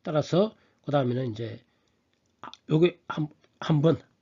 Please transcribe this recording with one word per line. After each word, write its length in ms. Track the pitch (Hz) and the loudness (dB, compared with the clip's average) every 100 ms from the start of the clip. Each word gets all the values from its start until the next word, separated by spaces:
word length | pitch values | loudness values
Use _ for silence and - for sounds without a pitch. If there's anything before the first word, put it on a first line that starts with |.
따라서 540 | - 151 - 165 214 - _ _ | 0 -2 2 2 2 -2 _ _
그 80 | - | -2
다음에는 400 | 143 123 123 131 | 0 0 -2 -4
이제, 320 | 107 113 113 _ _ _ _ _ _ _ _ | -6 -10 -10 _ _ _ _ _ _ _ _
아, 80 | - - - | -18 -18 -2
요게 320 | 156 170 - - | 2 2 0 -10
한, 200 | - 151 _ _ _ | -6 -6 _ _ _
한 220 | - 151 | 0 2
번, 160 | 156 - - _ | 2 0 -4 _